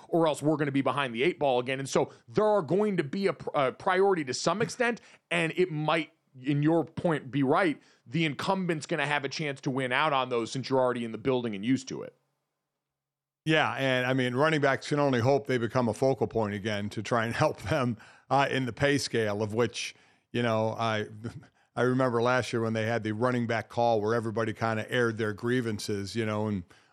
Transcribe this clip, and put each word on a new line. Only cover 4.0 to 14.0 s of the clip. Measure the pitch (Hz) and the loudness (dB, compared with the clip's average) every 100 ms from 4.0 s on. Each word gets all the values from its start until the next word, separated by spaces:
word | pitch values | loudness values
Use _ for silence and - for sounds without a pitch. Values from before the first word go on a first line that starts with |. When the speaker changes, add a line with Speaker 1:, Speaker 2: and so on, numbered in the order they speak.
| 196 175 | 4 2
Speaker 1:
to | 127 | -2
some | - 170 202 | -2 0 0
extent, | 233 - 240 233 - - _ | -2 0 -2 -2 -10 -20 _
and | 170 165 175 | -2 0 0
it | 180 | 0
might, | 151 156 165 156 _ _ 131 | 0 0 0 -2 _ _ -8
in | 127 143 | -2 2
your | 151 165 - | 4 2 0
point, | - 175 147 127 | -2 -2 -2 -2
be | 139 | 0
right, | 131 170 185 - _ _ 117 | 4 4 2 0 _ _ -6
the | 156 | -2
incumbent's | 160 135 185 196 175 156 - | 0 -2 -2 0 -2 -4 -4
gonna | 160 143 | -2 0
have | 147 135 | 0 -2
a | |
chance | 147 147 135 | -4 -6 -4
to | 147 | -2
win | 127 127 | -2 0
out | 131 156 | 2 2
on | 135 127 | 2 0
those | 120 110 | -2 -2
since | 135 123 | -6 0
you're | 131 | 2
already | 127 123 | 2 0
in | 117 | -6
the | 110 | -4
building | 135 127 117 | 0 0 -2
and | 101 113 | -4 0
used | 135 - | 0 -2
to | 67 | -10
it. | 50 - _ _ _ _ _ _ _ _ _ _ _ _ | -12 -16 _ _ _ _ _ _ _ _ _ _ _ _
Speaker 2:
Yeah, | 156 156 117 | 2 2 2
and, | 127 135 127 | 0 2 2